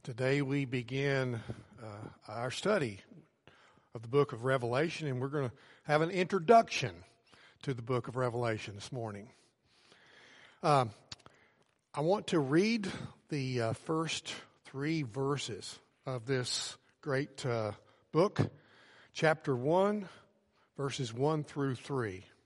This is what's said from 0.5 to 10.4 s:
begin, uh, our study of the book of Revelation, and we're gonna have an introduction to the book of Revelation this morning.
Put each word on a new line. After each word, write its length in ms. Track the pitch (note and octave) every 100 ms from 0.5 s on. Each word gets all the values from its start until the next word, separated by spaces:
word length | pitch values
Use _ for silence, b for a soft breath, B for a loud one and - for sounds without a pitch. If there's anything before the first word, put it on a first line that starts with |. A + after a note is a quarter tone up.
| C#3+ C3+
begin, 720 | B2+ A#2+ C3 C#3+ C#3 B2+ A#2 G#2+ B B -
uh, 60 | A2+ G#2 A2 - -
our 240 | G#2+ B2
study 480 | - F#3+ G#3 C3 G2 - - - _ - b b b b
of 80 | A#2+
the 80 | A2+
book 240 | C#3 C#3
of 100 | A2+
Revelation, 640 | B2 C3 A#2+ B2 E3 - D#3
and 140 | B2+
we're 80 | C3+
gonna 220 | D3 C3 - B B
have 180 | - D3+
an 80 | E3
introduction 960 | F#3 F3+ G3+ D#3+ A3+ A3+ - B2 F2+ - _ B B B B
to 120 | -
the 100 | A#2+
book 260 | A#2 B2+ -
of 80 | A#2+
Revelation 580 | B2+ A#2 A#2+ G#2+ - G2+
this 160 | -
morning. 380 | C3 A2+ G2+ G#2+ b b _ B B B B B B B B